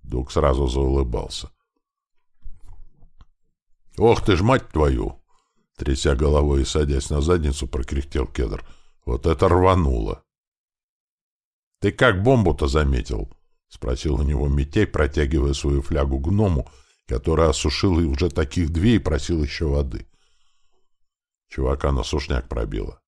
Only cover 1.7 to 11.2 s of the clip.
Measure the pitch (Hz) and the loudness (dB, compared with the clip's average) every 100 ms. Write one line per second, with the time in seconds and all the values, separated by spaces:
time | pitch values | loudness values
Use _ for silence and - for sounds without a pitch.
1.7 | _ _ _ _ _ _ _ - - - | _ _ _ _ _ _ _ -12 -10 -14
2.7 | - - - - - - _ _ _ _ | -16 -18 -20 -20 -20 -20 _ _ _ _
3.7 | _ - - 110 110 - 90 104 127 - | _ -20 0 2 4 2 2 4 0 0
4.7 | 78 76 62 50 - _ _ _ _ _ | 0 0 0 -4 -8 _ _ _ _ _
5.7 | - - - - 65 73 73 73 69 67 | -10 -4 0 0 2 2 2 2 0 0
6.7 | 78 73 67 - 73 76 90 76 71 - | 0 0 -2 -2 -2 2 2 0 -4 -6
7.7 | 73 - 69 67 - 58 - 58 - - | -6 -4 -6 -4 -6 -6 -4 -4 -6 -12
8.7 | - - _ - - 87 78 95 87 92 | -20 -20 _ -6 -2 0 2 4 6 6
9.7 | 92 73 60 52 50 _ _ _ _ _ | 4 2 0 -2 -8 _ _ _ _ _
10.7 | _ _ _ _ _ | _ _ _ _ _